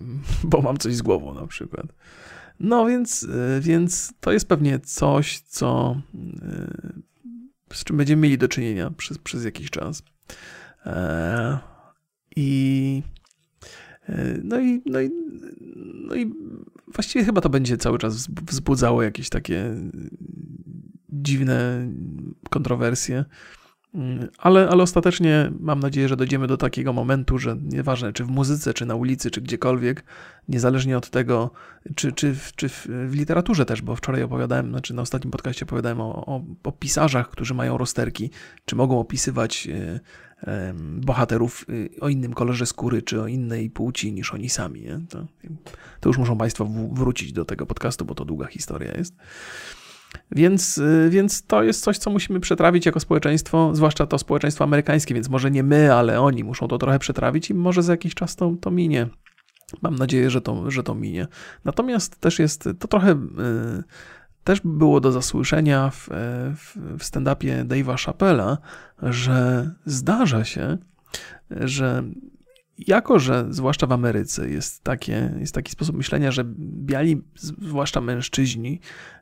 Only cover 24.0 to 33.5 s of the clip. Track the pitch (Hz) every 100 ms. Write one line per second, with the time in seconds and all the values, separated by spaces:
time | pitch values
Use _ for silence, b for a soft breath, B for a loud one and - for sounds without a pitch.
24 | 127 123 120 - 180 190 185 180 180 175
25 | 180 175 165 151 143 - 156 143 139 135
26 | 135 131 127 135 127 139 127 - 131 120
27 | 120 135 127 127 131 120 147 135 143 123
28 | 113 101 123 131 135 147 135 - 120 117
29 | 127 131 117 107 127 117 127 127 120 135
30 | - B B B - 127 123 131 131 127
31 | - 127 123 120 120 B B B - 147
32 | 139 131 147 135 - - 135 - - 123
33 | 127 143 147 165 175